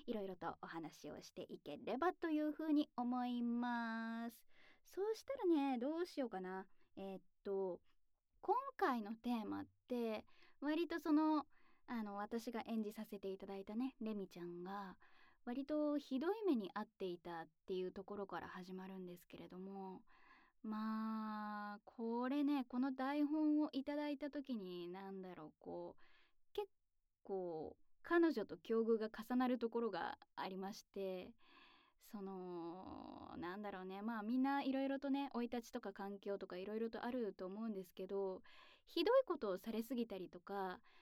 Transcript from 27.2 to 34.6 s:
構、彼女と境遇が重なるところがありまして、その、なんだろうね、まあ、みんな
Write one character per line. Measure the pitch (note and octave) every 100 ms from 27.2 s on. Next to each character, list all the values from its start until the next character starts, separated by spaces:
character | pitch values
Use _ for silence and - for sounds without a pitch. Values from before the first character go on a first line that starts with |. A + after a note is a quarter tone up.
構、 | - F#3+ F3 D#3 - - - -
彼 | - E4+ E4
女 | A#3
と | - -
境 | - A3+
遇 | A3 A3
が | A3
重 | - - B3
な | B3
る | B3
と | A#3
こ | A#3
ろ | A#3
が | E3+ - - - -
あ | F#3+
り | F#3
ま | G3
し | A3
て、 | - G3 F#3+ F#3 F#3+ - - - - - _ _ -
そ | G#3
の、 | F#3+ F#3+ F3+ F3 E3+ F#3 - - - - - -
な | E3+ G3
ん |
だ | G#3
ろ | F#3+
う | F#3
ね、 | G3
ま | G#3+ A3+
あ、 |
み | G#3+ B3+
ん |
な | C4+ C#4